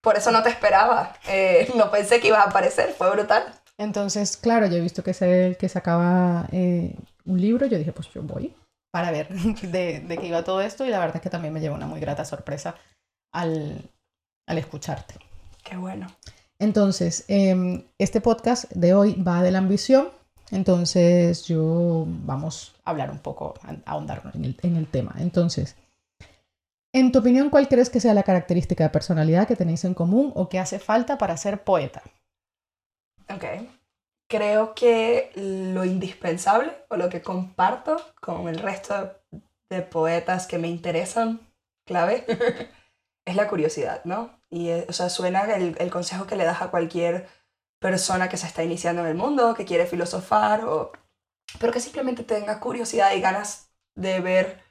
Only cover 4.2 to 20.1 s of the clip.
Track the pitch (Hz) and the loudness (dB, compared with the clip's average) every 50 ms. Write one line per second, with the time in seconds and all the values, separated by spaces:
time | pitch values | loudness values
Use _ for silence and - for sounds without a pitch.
4.2 | 208 196 - - - 233 226 233 214 190 175 175 170 175 - - - 185 180 - | -4 -4 -6 -2 0 2 2 4 2 2 0 0 -2 -2 -6 -6 -6 -6 -4 0
5.2 | 190 180 180 180 180 180 180 - - 185 - 190 - - 170 170 175 175 180 180 | 2 4 4 4 4 2 0 -2 -4 -4 -4 -4 -2 0 2 2 4 4 4 4
6.2 | 180 180 175 170 170 - - 185 180 180 175 175 175 - - - - _ _ _ | 4 2 0 -2 -4 -4 -2 0 0 0 0 0 -2 -4 -8 -10 -18 _ _ _
7.2 | _ - 190 180 180 208 226 240 277 269 226 175 156 160 - - 160 - _ - | _ -2 0 0 2 2 2 2 2 0 0 -2 -2 -4 -6 -10 -14 -14 _ -12
8.2 | - 151 - - - 359 - _ _ _ _ _ _ _ - 175 170 175 160 151 | -12 -10 -8 -8 -10 -10 -12 _ _ _ _ _ _ _ -6 -4 -4 -2 -2 -4
9.2 | 151 151 180 190 170 226 214 - - 185 170 185 180 175 165 160 - 170 170 165 | -6 -6 -8 -4 -2 -2 -2 -4 -8 -6 -4 -2 -2 -2 -4 -8 -8 -8 -8 -8
10.2 | - 175 170 165 170 185 190 190 196 220 220 - 269 262 226 190 175 156 160 170 | -6 -4 -4 -4 -2 -2 -2 -2 -2 -4 -4 -6 -4 -2 -2 0 -2 -2 -4 -6
11.2 | - 185 - 170 165 151 160 160 156 156 143 147 151 147 151 156 156 147 143 147 | -8 -6 -8 -6 -8 -6 -8 -6 -6 -6 -6 -6 -8 -10 -8 -8 -6 -6 -6 -6
12.2 | 151 - - 143 - - 143 143 - 175 170 - _ _ _ _ _ _ _ _ | -8 -10 -10 -12 -10 -10 -10 -8 -8 -12 -12 -12 _ _ _ _ _ _ _ _
13.2 | _ _ - 170 175 165 160 160 151 147 151 - 151 - _ _ _ _ _ _ | _ _ -8 -6 -4 -2 -2 -4 -6 -8 -10 -12 -14 -18 _ _ _ _ _ _
14.2 | _ _ _ _ _ - 165 160 139 - - 143 - - 147 107 - _ - - | _ _ _ _ _ -6 -6 -6 -6 -6 -12 -12 -10 -10 -10 -10 -10 _ -20 -20
15.2 | - _ - - - - - _ _ - - 180 180 185 190 208 185 185 - _ | -20 _ -20 -20 -20 -20 -20 _ _ -14 -12 -10 -10 -10 -10 -10 -12 -14 -16 _
16.2 | _ - - _ _ _ _ _ 202 214 202 214 202 196 180 - 180 170 165 - | _ -20 -20 _ _ _ _ _ 0 2 4 4 4 4 2 0 0 -2 -2 -4
17.2 | - - 202 202 196 190 190 185 180 180 180 - - _ _ _ 196 190 - 226 | -6 0 2 4 4 4 4 2 0 -2 -4 -6 -8 _ _ _ -2 0 0 0
18.2 | 202 240 226 233 - 233 247 240 - - - 180 170 175 185 202 202 214 190 - | 2 2 0 2 2 -2 -2 -2 -4 -8 -2 2 4 6 8 8 6 6 4 2
19.2 | 185 180 175 175 180 180 185 190 190 190 196 202 - - 262 262 294 359 | 0 2 2 4 4 4 4 2 2 2 2 0 4 6 6 6 6 2